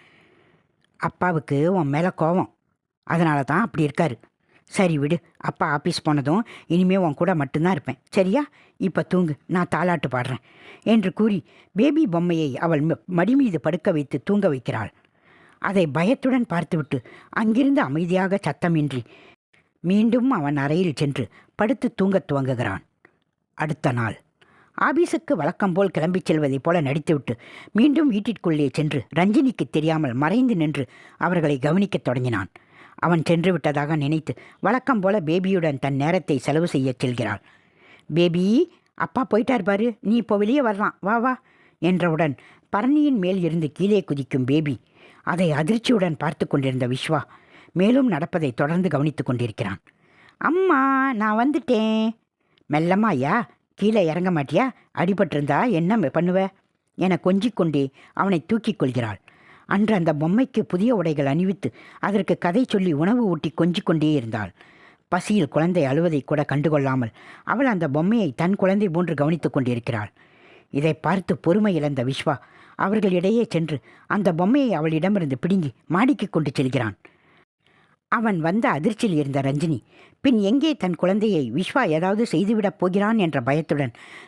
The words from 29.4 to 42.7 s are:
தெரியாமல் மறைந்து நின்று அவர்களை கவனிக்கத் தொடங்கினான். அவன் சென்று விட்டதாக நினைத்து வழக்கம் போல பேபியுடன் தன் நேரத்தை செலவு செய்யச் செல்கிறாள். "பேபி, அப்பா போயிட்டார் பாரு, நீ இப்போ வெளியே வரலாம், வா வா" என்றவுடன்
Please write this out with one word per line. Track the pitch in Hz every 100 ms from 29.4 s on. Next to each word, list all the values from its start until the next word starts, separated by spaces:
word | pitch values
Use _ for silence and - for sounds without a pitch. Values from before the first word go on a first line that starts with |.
| 269 - 143
தெரியாமல் | 160 156 160 147
மறைந்து | 117 151 220 254 202
நின்று | 156 143 127 - - -
அவர்களை | 160 180 156 139
கவனிக்கத் | 143 175 202 160
தொடங்கினான். | - 123 123 104 92 - _ - -
அவன் | - 165 170
சென்று | 147 170 175
விட்டதாக | 170 151 147 147 160
நினைத்து | 143 156 - 127 - -
வழக்கம் | 180 247 247 240
போல | 185 208
பேபியுடன் | 151 175 190 190 160 135
தன் | 135
நேரத்தை | 139 147 180 - 139
செலவு | - 147 170
செய்யச் | 147 131 123
செல்கிறாள். | 131 120 113 107 _ _ _ _ - - -
"பேபி, | 151 175 170 185 233 359 _ _
அப்பா | - - - 262
போயிட்டார் | 214 233 247
பாரு, | 196 202 240 214
நீ | 190 233
இப்போ | - 208
வெளியே | 208 294
வரலாம், | 240 202 202 -
வா | 180 233
வா" | 254 254 _ _ _ -
என்றவுடன் | 165 185 175 156 160 127 - - _